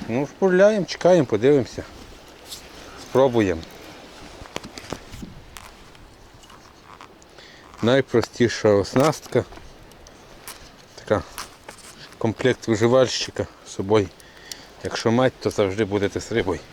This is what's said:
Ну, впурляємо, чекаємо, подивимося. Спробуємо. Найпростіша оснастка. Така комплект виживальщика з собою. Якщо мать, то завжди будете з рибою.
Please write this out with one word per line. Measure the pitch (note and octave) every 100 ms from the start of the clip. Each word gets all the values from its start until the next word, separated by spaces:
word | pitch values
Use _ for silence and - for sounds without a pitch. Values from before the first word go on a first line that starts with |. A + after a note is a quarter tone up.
| -
Ну, | A#2
впурляємо, | C#3+ - F#3+ F3+ G3+ G#3+ E3+
чекаємо, | - E3+ F3+ C3
подивимося. | G#2 B2 D3 A2+ - - - - - - - - - - - - -
Спробуємо. | - B2 C3+ A#2+ G2+ E2 D#2 - - - - - - - - - - - - - - - - - - - - - - - - - - - - - - - - G2 - - - - - - - -
Найпростіша | A2 C3+ C3+ A#2 - - A#2 - A2
оснастка. | G2+ F#2 B2+ D3+ C#3+ - C3 G2 - - - - - - - - - - - - - -
Така | - - G#2 - - - - - - - - - -
комплект | A2+ - B2+ - -
виживальщика | A2 A#2 B2+ B2 - - - G2 - -
з |
собою. | - G2 A2 F#2+ - - - - - - -
Якщо | F#2+ - A2+
мать, | A#2 B2+ -
то | G#2
завжди | F#2+ G2+ G2
будете | G#2 G2+ G2 F#2
з | -
рибою. | A2+ F#2+ D#2+ -